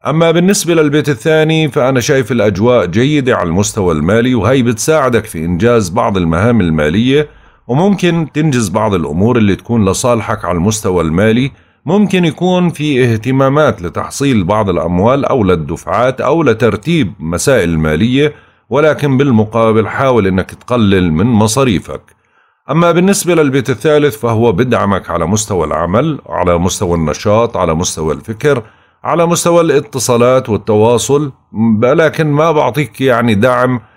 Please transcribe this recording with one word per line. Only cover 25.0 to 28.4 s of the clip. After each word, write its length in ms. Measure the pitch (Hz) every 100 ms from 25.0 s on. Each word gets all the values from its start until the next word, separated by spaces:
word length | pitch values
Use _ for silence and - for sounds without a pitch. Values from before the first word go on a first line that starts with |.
| -
على 160 | 85 82
مستوى 420 | 104 - 95 78
العمل، 520 | 76 85 104 160 143 -
على 280 | 85 90 85
مستوى 380 | 90 - 90 85
النشاط، 600 | 78 73 107 107 117 92
على 160 | 87
مستوى 400 | 80 78 - 78
الفكر، 500 | 69 - 107